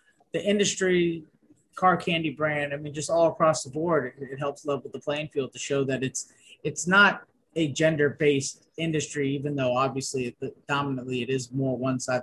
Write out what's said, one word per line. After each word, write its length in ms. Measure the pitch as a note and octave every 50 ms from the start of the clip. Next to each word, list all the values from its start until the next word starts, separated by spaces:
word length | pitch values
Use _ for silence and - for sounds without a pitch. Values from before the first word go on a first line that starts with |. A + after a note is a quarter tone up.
| _ _ _ _ _ _ -
the 100 | E3 E3+
industry, 800 | G3+ G3+ G#3 G3+ F3 - - F#3+ F#3 F3+ F3 F3 E3+ E3 E3 D#3 - _ _ _ _ _ _ _ _ _
Car 200 | - F#3 F#3 F3
Candy 360 | F3 - F#3 E3+ E3 D#3+ D#3
brand. 420 | B2+ C3 D#3 D3+ D3+ D3 C#3+ C#3+ C#3+
I 40 |
mean, 180 | D3 D3+ D3 C#3
just 160 | D#3 C#3+ -
all 160 | E3 E3+ E3
across 360 | D#3+ D#3 - E3 D#3+ D3+ - -
the 60 | C#3
board, 460 | B2+ D3+ E3 F3 E3 D3 B2 B2+ - -
it, 120 | C#3 A#2+
it 80 | C3+ C3+
helps 260 | D3 C#3+ C#3+ - -
level 240 | D3 C#3 B2+ - B2+
the 60 | -
playing 300 | B2 - D3+ D3 D3+ D#3
field 260 | D3 - C#3+ C3 A#2+ -
to 60 | -
show 240 | - - C#3+ C#3 C#3
that 180 | C3 C3+ A#2+
it's, 320 | C3 C3 - - - - _ _ _ - - _ -
it's 240 | D3+ D3 - C3
not 340 | E3+ F#3 G3+ G3+ F#3+ - - - _ _ _ _ _ _
a 100 | E3 E3 C#3+
gender-based 960 | B2+ - D#3 D#3+ D#3+ D3 D3 C#3+ - - D#3+ D3 C#3+ C#3 C#3 - - - _ _ _
industry, 520 | - E3 E3 D#3 D3+ C3+ - - D3+ C#3 C3+
even 240 | C#3 C#3+ C3+ D3 D3
though 200 | C#3 C3 B2+ B2
obviously 600 | B2+ C3+ C3+ B2 C3+ C3 - - C3 B2 A#2+ - _
the, 140 | C3+ B2 - - _
dominantly 540 | - C#3+ C#3+ C#3+ C#3 C3+ B2+ B2 B2+ B2+ B2 A#2
it 60 | B2
is 220 | C3 C3 B2 -
more 240 | B2 C#3 C3+ C3 B2+
one 240 | A#2+ B2+ C3 C3 B2+
side 220 | - - B2+ B2